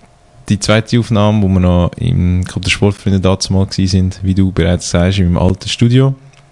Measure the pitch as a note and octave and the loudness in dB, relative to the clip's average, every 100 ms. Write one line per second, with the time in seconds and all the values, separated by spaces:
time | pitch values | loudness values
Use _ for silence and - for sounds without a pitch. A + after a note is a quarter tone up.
0 | _ _ _ - - G2+ - G#2+ A2 B2 | _ _ _ -20 -4 -4 0 0 2 -2
1 | A2 G#2+ G#2 G#2+ F#2+ F#2+ F2+ F2 F2 - | 0 0 2 2 2 2 2 2 0 -2
2 | E2 F2 F2+ F2+ F#2 - F2+ - G#2 G2 | -2 0 0 0 -2 -6 -6 0 0 0
3 | - F#2+ F#2 F#2+ - F#2+ F#2+ - F#2+ F#2+ | -2 0 0 -2 -2 -2 -2 -2 0 2
4 | F#2 - F#2+ F#2+ F#2+ F#2 F2 F2+ - F2 | 0 -2 -2 0 0 0 0 -2 -2 0
5 | F2 G2 F2 F2 F2+ F#2+ - - A#2+ B2+ | 0 0 0 2 0 -2 -6 -2 2 4
6 | C3+ C3 - - _ | 2 -2 -10 -20 _